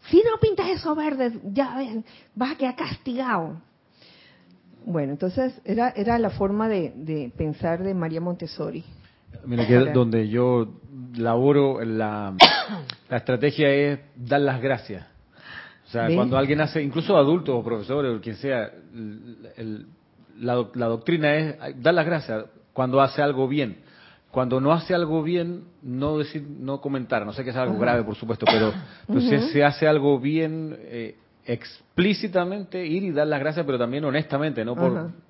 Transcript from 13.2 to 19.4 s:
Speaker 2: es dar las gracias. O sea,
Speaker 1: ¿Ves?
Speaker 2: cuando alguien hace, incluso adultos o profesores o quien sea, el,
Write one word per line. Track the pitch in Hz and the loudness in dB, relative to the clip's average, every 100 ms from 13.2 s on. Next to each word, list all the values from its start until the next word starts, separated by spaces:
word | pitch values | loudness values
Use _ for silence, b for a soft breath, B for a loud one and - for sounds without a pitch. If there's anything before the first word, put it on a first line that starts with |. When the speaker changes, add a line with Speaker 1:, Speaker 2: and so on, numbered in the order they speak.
| - 127 143 143 147 | -2 0 0 2 2
Speaker 2:
es | 139 143 139 143 - | 4 2 -2 -8 -16
dar | 123 143 | -2 0
las | 143 131 | 2 0
gracias. | 127 123 - 95 85 _ _ B B B B B _ | -2 -4 -6 -14 -14 _ _ B B B B B _
O | |
sea, | 120 117 | -4 0
Speaker 1:
¿Ves? | |
Speaker 2:
cuando | 170 196 131 | 2 2 2
alguien | 135 147 | 2 2
hace, | 151 160 | 0 -2
incluso | 143 151 160 190 | -4 -4 4 6
adultos | 139 175 151 | 6 4 2
o | 127 | -2
profesores | 110 113 98 139 139 113 | -2 -4 -2 -2 0 -2
o | |
quien | 107 104 | -6 -6
sea, | 139 127 104 - 78 | -2 -2 -4 -10 -20
el, | 117 110 107 120 113 | -14 -12 -12 -18 -20